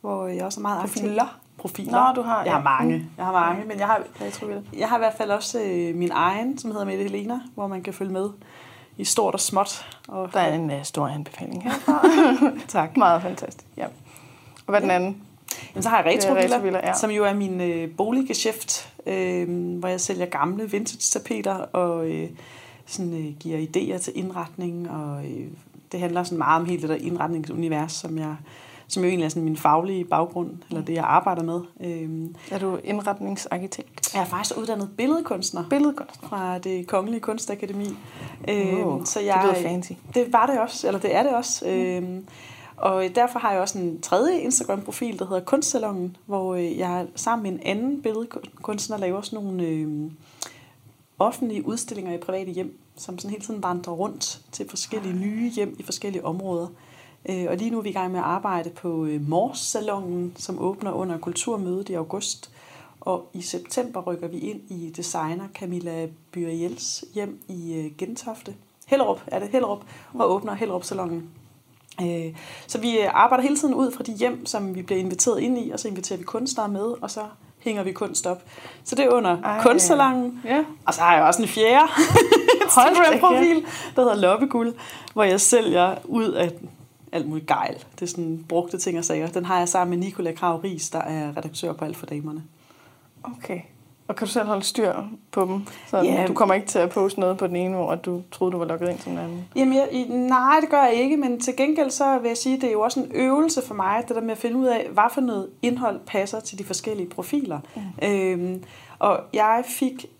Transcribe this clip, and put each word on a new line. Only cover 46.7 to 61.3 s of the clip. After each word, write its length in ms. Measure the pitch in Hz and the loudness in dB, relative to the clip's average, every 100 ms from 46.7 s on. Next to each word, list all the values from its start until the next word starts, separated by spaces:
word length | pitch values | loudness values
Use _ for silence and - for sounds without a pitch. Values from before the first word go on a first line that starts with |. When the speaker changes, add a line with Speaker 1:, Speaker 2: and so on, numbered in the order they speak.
| - | -4
Speaker 1:
jeg 280 | 180 180 175 - | -4 -4 -6 -6
sammen 280 | - 233 | -2 -2
med 80 | 196 | -4
en 160 | 175 - 202 | -6 -4 -2
anden 240 | 254 285 | -2 -2
billedkunstner 960 | 233 214 226 - - - - 208 - 214 | -4 -4 -6 -10 -14 -12 -8 -8 -6 -4
laver 240 | 185 190 | -2 -4
sådan 220 | 202 220 | -6 -8
nogle, 200 | 202 185 | -6 -4
øhm, 480 | 170 156 156 151 156 156 - - - - - _ - _ _ _ | -2 -2 -4 -6 -8 -12 -20 -16 -16 -16 -20 _ -20 _ _ _
offentlige 480 | 208 - 240 208 - | 0 2 -4 -4 -4
udstillinger 460 | 233 - 214 185 | -6 -6 -8 -6
i 40 | 175 | -6
private 340 | 175 190 185 | -4 -6 -6
hjem, 260 | 175 185 - _ - | -6 -8 -10 _ -18
som 220 | - 180 | -14 -12
sådan 120 | 202 | -10
hele 120 | 208 208 | -10 -8
tiden 180 | 214 | -6
vandrer 300 | 190 175 175 | -4 -4 -6
rundt 480 | 170 202 - - - _ | -6 -6 -6 -8 -10 _
til 180 | - - | -12 -10
forskellige 440 | 196 - 220 190 | -8 -6 -6 -4
Speaker 2:
Ej. 60 | 180 | -4
Speaker 1:
nye 300 | 202 214 240 | -4 -2 -4
hjem 260 | 226 202 - | -2 -4 -6
i 40 | |
forskellige 420 | - 180 202 190 - | -10 -8 -6 -6 -4
områder. 420 | 175 190 170 175 - - - - _ - | -4 -4 -4 -6 -12 -20 -20 -20 _ -8
Øh, 160 | 185 175 | -4 -2
og 80 | 175 | -2
lige 120 | 226 | -2
nu 80 | 233 | -4
er 40 | |
vi 80 | 214 | -4
i 40 | |
gang 180 | 190 185 | -4 -2
med 80 | 180 | -2
at 60 | 160 | -2
arbejde 440 | 180 202 175 165 | -2 -2 -2 -4
på, 360 | 165 175 165 156 | -8 -6 -4 -2
øh, 240 | 151 147 | -4 0
Mors-salonen, 1040 | 165 240 - - 226 208 196 180 175 175 175 | 0 0 -4 -4 -4 -4 -4 -4 -4 -6 -8
som 240 | - 185 | -10 -4
åbner 300 | 185 196 202 | -4 -2 -4
under 260 | - 185 165 | -4 -4 -4
Kulturmødet 720 | 175 | -6